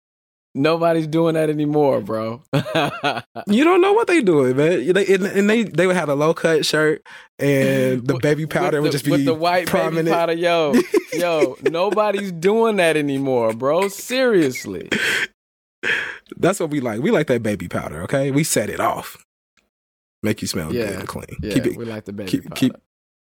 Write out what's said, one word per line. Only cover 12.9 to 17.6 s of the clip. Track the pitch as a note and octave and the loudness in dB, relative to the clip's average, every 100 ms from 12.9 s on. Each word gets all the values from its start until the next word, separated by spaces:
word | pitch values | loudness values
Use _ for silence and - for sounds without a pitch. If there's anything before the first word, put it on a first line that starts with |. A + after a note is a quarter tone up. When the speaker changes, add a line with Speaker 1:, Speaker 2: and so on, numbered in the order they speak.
| D#3 | 2
Speaker 1:
anymore, | C#3+ C3+ C3+ B2 A2+ | 0 -2 0 2 0
bro. | A2+ C3+ E3 G3 | 0 0 0 0
Seriously. | - - B3+ B3+ G3 C#3 B2 - F2+ - - - - - _ _ _ _ _ - - - - - - | -4 -4 0 2 4 2 -2 -8 -10 -6 -4 -2 -2 -4 _ _ _ _ _ -4 -4 -6 -12 -18 -2
Speaker 2:
That's | D#3+ G3+ | 0 0
what | E3 | -2
we | D3 | -2
like. | B2 G#2+ | -2 -2
We | F3+ | 0
like | G3 D3+ | 2 2
that | A#2+ | 0
baby | G#2+ G2+ | 0 -4